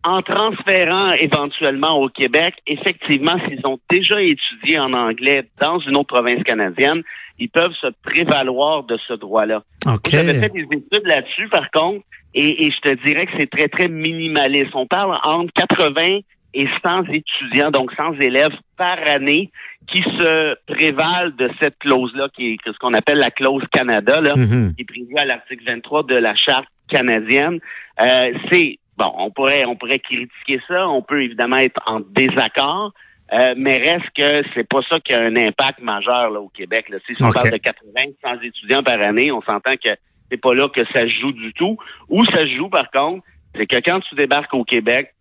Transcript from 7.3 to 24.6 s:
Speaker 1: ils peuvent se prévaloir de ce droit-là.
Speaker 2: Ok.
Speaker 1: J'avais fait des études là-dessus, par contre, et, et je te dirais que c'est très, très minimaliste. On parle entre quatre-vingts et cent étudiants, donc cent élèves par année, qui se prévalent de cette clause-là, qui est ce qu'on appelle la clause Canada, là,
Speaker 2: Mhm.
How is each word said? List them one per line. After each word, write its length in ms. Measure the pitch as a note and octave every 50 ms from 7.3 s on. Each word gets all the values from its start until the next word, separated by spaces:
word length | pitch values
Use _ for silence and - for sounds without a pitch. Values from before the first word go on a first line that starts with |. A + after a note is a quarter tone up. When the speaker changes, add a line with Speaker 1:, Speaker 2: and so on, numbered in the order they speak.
| _ -
Speaker 1:
ils 100 | A#2+ A#2
peuvent 240 | - E3 E3 E3+ D#3+ -
se 60 | - B2+ A#2 _ _
prévaloir 800 | - - D#3+ E3+ D#3+ D3+ C#3 C3 C3 B2+ B2+ C#3+ D3+ D#3+ D3 B2+
de 140 | A#2 A#2+ A2 -
ce 60 | - A#2+
droit-là. 500 | G#2 A2 F#2+ G#2 A2 G#2+ G#2+ A2 G#2+ _ _ _ _ -
Speaker 2:
Ok. 240 | C#3+ A#2+ G2+ - -
Speaker 1:
J'avais 300 | - D3 E3 E3+ - C3
fait 100 | G#3 G#3
des 140 | - E3+ D3+
études 420 | C3+ D3+ C#3+ - - G3+ G#3 G#3
là-dessus, 420 | F3+ D#3 C#3 B2+ - - - G#3 G#3+
par 200 | G3+ E3 C#3+ -
contre, 340 | - D#3+ D#3+ F3 G#3 G3+ - _ - - _ _ -
et, 340 | B2+ D3 D3+ D3+ - D#3+
et 40 | D3
je 80 | C3+ -
te 260 | - D3 C3+ B2+ -
dirais 200 | C#3+ D3 D#3+ F#3
que 60 | F#3 - -
c'est 100 | D3 -
très, 180 | - - D3+
très 200 | D3 - - F3+
minimaliste. 840 | E3+ E3 D#3+ D#3 D#3+ E3 E3 E3 D#3+ D#3 D3 C#3 C3+ C#3 C#3+ C#3 B2+ -
On 100 | C3+ C3
parle 320 | - F3+ F#3 G3+ G3 E3+ - -
entre 280 | D3+ D#3 E3+ F3 F3 _
quatre-vingts 680 | - F3 - - - E3+ D3 C#3 D#3 E3 F3+ F#3+ G3+ G3+ _ _ _ _ _ -
et 140 | C#3 C#3 C3+ - - -
cent 200 | F3 F3 F#3 F3+
étudiants, 680 | - D3+ D#3+ D#3 - - - C#3 A#2+ A2+ C3+ D3 D#3
donc 200 | C#3+ C3+ C3 A#2+ -
cent 200 | - D3 E3 D#3 C#3
élèves 340 | C#3 B2+ B2+ C3+ D3 D#3 C#3 - _ _ _
par 200 | - F#3 F3+ F3+ D#3+ D#3
année, 420 | D3+ D3 C#3 C3+ C#3+ D3 E3 G3 - _ - - - - _ _ -
qui 100 | - F#3
se 540 | F3+ - - - E3+ D#3+ D#3+ D#3+ D#3 D3+ B2 _ _
prévalent 640 | - - - D#3 D#3 C#3 C#3 D#3 E3 F3+ F3+ F3+ E3+ C#3+
de 120 | B2 C3 A#2+ - -
cette 180 | D#3 C#3+ - _
clause-là, 480 | - C#3+ C3+ B2+ B2+ A#2+ A2+ C3+ C#3 C3+ _
qui 180 | - B2 A#2 A2+
est 40 | G#2+ -
ce 120 | A#2 G#2 -
qu'on 140 | - B2 A#2+
appelle 240 | G#2+ - - D3 D3
la 120 | C3+ A#2
clause 320 | - - C3+ C3 C#3 C3+ C3 -
Canada, 500 | - D3 B2+ B2 A#2 G#2 G2+ A#2 C#3 D#3+
là, 140 | D#3+ C#3+ C#3+
Speaker 2:
Mhm. 400 | C3+ B2 G#2 A#2 B2